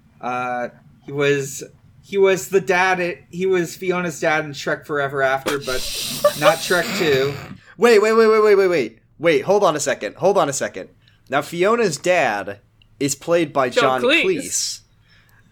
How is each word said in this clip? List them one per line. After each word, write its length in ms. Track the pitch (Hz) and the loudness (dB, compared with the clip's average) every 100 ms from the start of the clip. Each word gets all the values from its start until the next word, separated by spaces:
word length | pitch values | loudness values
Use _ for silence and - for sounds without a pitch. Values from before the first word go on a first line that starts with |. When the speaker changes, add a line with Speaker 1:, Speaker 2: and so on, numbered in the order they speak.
| _ _ | _ _
Speaker 1:
Uh, 500 | 123 123 123 123 120 - _ _ - | -8 -6 -6 -6 -8 -12 _ _ -12
he 60 | |
was, 520 | 143 143 143 135 - - _ _ _ | -2 0 0 -2 -10 -16 _ _ _
he 160 | - 196 | -6 2
was 320 | 190 185 - | 2 2 0
the 120 | 190 | -2
dad, 560 | 190 180 185 180 175 - _ | 0 0 2 0 -2 -6 _
he 160 | 175 185 | -6 0
was 300 | 185 160 - | 0 -2 -6
Fiona's 440 | 185 175 175 143 | -4 -4 -4 -2
dad 240 | 165 156 151 | 0 0 -4
in 60 | |
Shrek 340 | 139 170 147 - | -8 -6 -6 -4
Forever 360 | 143 139 143 | -4 -2 0
After, 360 | 131 135 139 143 | 0 0 -2 -4
but 80 | 131 | -4
Speaker 2:
<laughs> 760 | 127 - - - 117 - 143 | -4 -4 -8 -8 0 0 4
Speaker 1:
not 180 | - - | 2 2
Shrek 260 | - 180 170 196 | 0 -2 -2 -2
Two. 360 | 165 131 139 147 - - - - | 0 0 0 -6 -14 -20 -20 0
Speaker 3:
Wait, 220 | 233 214 | 4 6
wait, 140 | 214 | 6
wait, 140 | 220 220 | 4 4
wait, 160 | 220 | 4
wait, 120 | 214 196 | 4 4
wait, 120 | 190 | 4
wait. 320 | 170 117 - _ _ | 0 -2 -8 _ _
Wait, 200 | 165 143 | 0 2
hold 200 | 139 202 | 2 2
on 120 | 190 151 | 4 0
a 40 | |
second. 360 | 139 117 101 - | -2 -4 -6 0
Hold 200 | 175 196 | 2 2
on 120 | 147 | 0
a 40 | |
second. 360 | 135 110 95 - _ _ _ _ | -2 -6 -8 -16 _ _ _ _
Now, 120 | 139 | -4
Fiona's 560 | 151 170 190 240 208 139 | -4 -2 0 2 0 -2
dad 600 | 175 180 127 104 95 85 _ _ _ _ | 0 2 2 -2 -6 -12 _ _ _ _
is 160 | 139 - | -6 -6
played 380 | 165 175 151 | -2 0 0
by 160 | 139 127 | 0 0
Speaker 2:
John 320 | 117 131 131 | 2 0 0
Speaker 3:
John 80 | 240 | 2
Speaker 2:
Cleese. 120 | 320 190 | 2 0
Speaker 3:
Cleese. 540 | 269 - - - - _ _ _ _ _ _ _ | -2 -4 -6 -6 -10 _ _ _ _ _ _ _